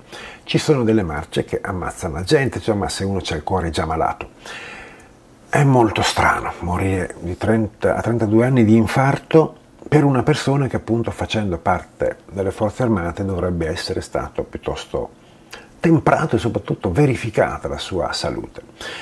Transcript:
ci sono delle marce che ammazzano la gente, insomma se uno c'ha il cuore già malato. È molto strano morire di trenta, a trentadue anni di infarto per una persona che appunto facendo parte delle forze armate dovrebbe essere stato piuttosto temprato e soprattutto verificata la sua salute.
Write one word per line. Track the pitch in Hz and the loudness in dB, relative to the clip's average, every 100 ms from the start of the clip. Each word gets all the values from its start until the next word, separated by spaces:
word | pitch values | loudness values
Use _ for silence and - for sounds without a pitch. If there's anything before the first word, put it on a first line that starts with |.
| - - - - | -10 -18 -18 -16
ci | - 156 | -2 0
sono | - 143 | 2 2
delle | 110 110 | 4 2
marce | 87 78 80 - | 0 -6 -6 -4
che | - - | -4 -6
ammazzano | - 90 82 - 92 82 | -6 -6 -6 -6 -6 -6
la | |
gente, | 90 151 127 98 | 2 2 2 -2
insomma | - 107 90 | -2 -2 -2
se | - | -4
uno | 98 98 | -4 -4
c'ha | - 82 | -4 -6
il | |
cuore | - 95 85 | -2 -2 -2
già | 78 78 | -2 -2
malato. | 80 - - - - - - - - - - - - - - - | -2 -2 -4 -12 -16 -16 -16 -16 -16 -18 -20 -20 -20 -20 -20 -2
È | - | 2
molto | 143 127 113 101 | 4 6 4 2
strano | 98 - - - - - | -2 0 0 0 -4 -6
morire | 87 90 95 95 87 - | -4 -2 0 -2 -4 -8
di | 85 90 | -10 -4
trenta, | - 113 107 - 92 - | 0 2 0 -2 0 0
a | |
trentadue | 113 117 107 110 123 | 0 0 2 4 4
anni | 131 | 6
di | 107 113 | 6 6
infarto | 104 - 135 139 - 160 156 - - - - | 6 2 2 0 4 4 4 0 -20 -12 2
per | 151 143 | 4 4
una | 127 | 4
persona | 127 143 - 139 131 | 2 0 0 0 0
che | 110 | -2
appunto | - 113 113 | -2 0 -2
facendo | - 107 113 104 85 | -4 -4 -2 -2 -2
parte | - 87 - - - - - | 0 0 -2 -4 -4 -4 -8
delle | 95 95 | -4 -4
forze | - 107 - | -2 -2 0
armate | 123 104 87 87 98 | 0 0 -2 -4 -4
dovrebbe | 90 90 85 80 | -2 -2 -2 -4
essere | 80 - - | -4 -6 -6
stato | - - 69 - | -6 -6 -6 -8
piuttosto | - - - 71 - 65 - - - - - - - - | -8 -8 -6 -8 -6 -8 -8 -12 -20 -20 -20 -20 -20 -2
temprato | 170 160 - - 156 113 | 2 4 4 2 2 0
e | |
soprattutto | 117 - - - - | 0 -4 -4 -4 -2
verificata | 87 147 117 - - 80 - 69 | 2 2 0 -2 0 0 -2 -6
la | 73 | -8
sua | - 92 76 | -6 -4 -4
salute. | - - 87 - - - - - - | -4 -6 -6 -8 -14 -20 -16 -14 -12